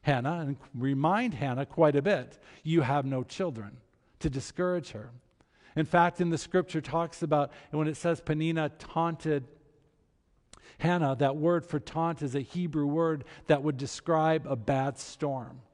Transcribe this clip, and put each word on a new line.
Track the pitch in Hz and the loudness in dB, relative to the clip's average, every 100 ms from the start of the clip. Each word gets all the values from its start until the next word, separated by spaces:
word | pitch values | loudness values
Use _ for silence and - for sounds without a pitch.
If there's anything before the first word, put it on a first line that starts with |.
Hannah | - 135 127 170 | 0 0 0 -4
and | 147 139 - | -4 -6 -8
remind | 123 135 135 151 202 247 | -4 -2 2 2 2 0
Hannah | 139 143 123 143 | -4 -4 -4 -6
quite | - 160 143 | 4 6 6
a | |
bit, | 147 185 123 - - - | 2 0 -2 -16 -20 -12
"You | 151 165 | 0 2
have | 127 143 135 | 4 0 0
no | 135 | -4
children," | 123 - 185 117 101 127 _ _ _ _ | -6 -6 -6 -6 -12 -16 _ _ _ _
to | 160 | -4
discourage | 135 - - 180 180 135 | -4 -8 -2 0 0 -4
her. | 104 117 120 _ _ _ _ - - | -14 -14 -18 _ _ _ _ -8 -2
In | 156 | 2
fact, | 175 175 170 | 4 4 4
in | 175 | 0
the | 165 | 0
scripture | - 185 175 160 | 0 0 0 -4
talks | - 165 170 - | -2 -2 -2 -4
about, | 165 147 143 - - | 2 2 2 -4 -8
and | 147 | -2
when | 156 | -2
it | 151 | 0
says | 170 165 | 0 -2
Peninnah | - 151 160 165 151 | -2 0 0 0 -2
taunted | 147 - - 165 165 160 147 131 - _ _ _ _ _ _ _ _ _ - - - | -6 -8 -2 -2 -2 -2 -2 -2 -20 _ _ _ _ _ _ _ _ _ -20 -20 -4
Hannah, | 165 175 147 131 | 0 2 2 2
that | 139 147 | 0 2
word | 160 175 | 2 2
for | 160 147 | 0 -6
taunt | - 156 165 160 | -4 -2 -2 -2
is | 147 | -4
a | 135 | -4
Hebrew | 131 175 175 151 143 | -4 -4 -2 0 0
word | 156 165 156 - - - | 2 0 0 -6 -18 2
that | 147 | 2
would | 147 135 | 2 -2
describe | 139 - - 160 156 160 135 | -6 -8 0 2 4 2 0
a | 131 | -4
bad | 107 135 135 123 | 0 0 0 -4
storm. | - - 147 135 - 131 - | -14 -6 -4 -4 -8 -16 -20